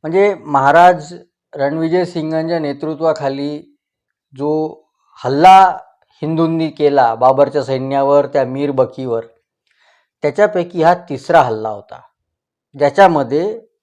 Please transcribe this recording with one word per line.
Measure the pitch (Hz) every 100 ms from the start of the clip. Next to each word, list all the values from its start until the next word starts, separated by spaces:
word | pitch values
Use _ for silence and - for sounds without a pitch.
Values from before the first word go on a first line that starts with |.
म्हणजे | 160 175 202 202
महाराज | 151 143 139 156 180 175 151 175 _ _ _
रणविजय | - 139 156 165 175 180
सिंगांच्या | 175 156 160 165 170
नेतृत्वाखाली | 151 139 156 147 160 156 143 139 143 147 - _ _ _ _ _ _ 131
जो | 143 156 156 - _ _ _ -
हल्ला | 127 139 180 190 185 160 - _ _ _
हिंदूंनी | 151 160 165 160 160
केला | 143 147 139 120 113
बाबरच्या | 127 135 139 147
सैन्यावर, | 127 131 135 139 139 143 139
त्या | 143 127
मीर | 131 147
बकीवर, | 135 123 - 131 113 110 _ _ _ _ _ _ _ _ _
त्याच्यापैकी | 147 147 202 185 175 175
हा | 160
तिसरा | 180 - 139 - 170
हल्ला | 127 110 110
होता, | 104 - - _ _ _ _ _ _ _ 143
ज्याच्यामध्ये | 143 143 190 160 123 147 190 226 _ _